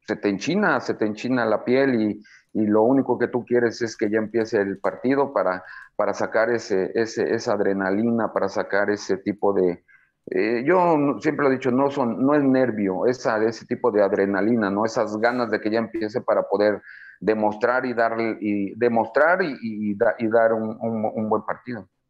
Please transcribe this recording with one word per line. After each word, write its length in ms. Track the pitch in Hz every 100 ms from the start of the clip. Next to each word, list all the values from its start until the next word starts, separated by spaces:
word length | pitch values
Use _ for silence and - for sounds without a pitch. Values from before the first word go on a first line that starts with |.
| -
se 80 | 104
te 100 | 104
enchina, 540 | 95 - 185 196 131
se 140 | - 107
te 100 | 110
enchina 400 | 104 123 127 113
la 180 | 104
piel 380 | - 127 139 120
y, 220 | 107 104 - - _
y 120 | 101 107
lo 160 | 107
único 340 | 113 135 131 113
que 100 | 120
tú 180 | 123 117
quieres 360 | 120 117 107
es 140 | 113 -
que 140 | 107
ya 80 | 110
empiece 420 | 107 113 110 107
el 200 | 98 95
partido 520 | 95 92 123 139 139
para, 320 | 104 92 92 - - - -
para 180 | 104
sacar 360 | 98 101 113 113
ese, 420 | 117 - 95 92 113
ese, 380 | 110 - 78
esa 200 | 113 120
adrenalina, 800 | 104 98 98 95 98 117 117 110
para 160 | 98 98
sacar 400 | 107 92 101 104
ese 280 | 101 - 95
tipo 360 | 104 98 101
de... 320 | 98 92 82 _ _ _ _ -
Eh, 360 | - 104 120 135
yo 520 | 185 175 151 143 131
siempre 240 | 156 147
lo 60 | 139
he 60 | 131
dicho, 160 | 135
no 180 | 127 139
son, 340 | 143 120 110
no 120 | 135 147
es 80 |
nervio, 640 | 139 131 127 107 98 92 107
esa, 360 | 123 - 110
ese 220 | 110 113 -
tipo 240 | 123 123
de 140 | 104
adrenalina, 680 | 98 98 98 101 104 120 98
¿no? 160 | 101 110
Esas 320 | 131 104 107
ganas 320 | 117 127 117
de 100 | 104
que 120 | 107
ya 80 | 110
empiece 420 | 107 113 107 117
para 220 | - 101
poder 380 | 92 98 104 98 - - - -
demostrar 640 | 92 110 107 104 120 127 131
y 80 |
darle, 440 | 113 113 113 113 104
y 360 | 104 101 98 104
demostrar 640 | 120 117 110 139 156 185
y, 120 | 180 127
y, 300 | 113 104 107
y 40 | 101
da-, 200 | 113 -
y 80 | 113
dar 260 | 113 113
un, 240 | 110 110 -
un, 320 | 117 113 107
un 160 | 117 107
buen 140 | 107
partido. 440 | - - - 120 95 _ _